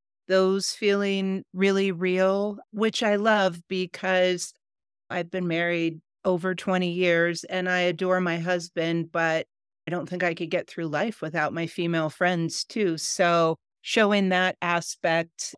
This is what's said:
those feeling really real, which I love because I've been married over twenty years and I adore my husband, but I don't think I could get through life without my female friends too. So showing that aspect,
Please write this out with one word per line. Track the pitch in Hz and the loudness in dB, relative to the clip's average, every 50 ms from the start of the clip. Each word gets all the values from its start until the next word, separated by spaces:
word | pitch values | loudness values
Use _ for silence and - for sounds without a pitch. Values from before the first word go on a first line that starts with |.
| _ _ _ _ _ | _ _ _ _ _
those | - 190 190 190 190 190 196 185 - | 2 2 4 4 4 2 0 -2 -4
feeling | - - 214 202 202 202 202 196 196 196 190 190 190 190 - _ - | -6 0 2 2 2 2 2 0 0 0 0 -2 -2 -4 -6 _ -2
really | 185 196 196 196 196 196 196 | 2 2 2 4 2 2 0
real, | 180 165 185 180 185 185 190 190 196 202 202 208 208 208 - _ | 0 -2 0 0 2 2 2 2 2 2 0 -4 -6 -8 -14 _
which | - 202 220 220 - - 240 | -4 -2 -2 0 0 0 0
I | 208 208 | 2 2
love | 202 208 226 214 208 190 190 170 170 - _ | 2 4 2 4 4 2 0 0 -4 -8 _
because | 190 185 185 175 - - - 185 185 185 180 180 180 180 - - - _ _ _ _ _ _ _ _ _ _ _ | -4 -4 -4 -4 -8 -6 -2 0 2 4 4 2 2 -2 -4 -10 -12 _ _ _ _ _ _ _ _ _ _ _
I've | - 180 170 170 | -6 -6 -6 -6
been | - 190 180 | -6 -4 -2
married | 175 165 170 175 170 175 170 165 165 160 160 _ _ _ _ - | -2 0 0 0 0 0 0 -2 -2 -4 -6 _ _ _ _ 0
over | 190 185 170 175 185 185 | 0 0 0 0 -2 -4
twenty | 175 - 196 185 185 180 175 | -2 -2 -2 0 0 0 0
years | 170 180 180 175 170 170 170 170 170 165 - | 0 0 2 4 4 4 2 2 0 -4 -8
and | - 185 185 180 180 | -6 -6 -4 -2 0
I | 180 180 | 0 2
adore | 180 180 175 165 190 180 185 185 | 2 0 0 0 0 0 2 2
my | 180 175 165 170 | 2 0 -2 -2
husband, | 165 180 180 175 170 - _ 170 165 165 165 170 165 165 | 0 -2 -2 -2 -2 -6 _ -4 -2 0 0 -2 -4 -2
but | - 170 165 160 160 160 - - _ _ _ _ _ _ _ | -2 0 0 2 0 -2 -4 -6 _ _ _ _ _ _ _
I | - | -6
don't | 170 175 165 - | -6 -6 -6 -6
think | 180 180 180 | -4 -2 -2
I | 175 165 | -2 -2
could | 170 175 156 | -4 -6 -4
get | 185 170 - | -4 -4 -4
through | - - - 165 | -6 -8 -8 -6
life | 160 147 147 196 233 214 - | -4 -2 -2 -2 -2 -4 -8
without | 156 156 151 165 151 - 98 | -10 -6 -2 -2 -2 -2 -2
my | 165 165 | -4 -6
female | 160 - - 170 170 170 165 156 151 | -6 -4 -4 -2 0 0 0 -2 -2
friends | - - 180 180 185 170 165 160 - - - | -2 0 0 0 2 0 -2 -4 -4 -8 -10
too. | - - 226 208 175 165 | -6 -4 -2 -2 -2 -2
So | 160 - - - - 180 175 170 170 165 165 165 - _ _ _ _ _ | -4 -6 -6 0 2 2 4 4 4 4 2 0 -2 _ _ _ _ _
showing | - - 226 214 202 208 202 196 185 | -2 2 4 4 4 4 2 2 4
that | 185 180 185 185 - - | 4 4 4 2 2 0
aspect, | - 175 175 170 165 - - - - 170 165 165 165 165 _ - - - - | -2 0 0 0 -2 -4 -10 -4 -2 0 0 0 0 -4 _ -12 -12 -12 -2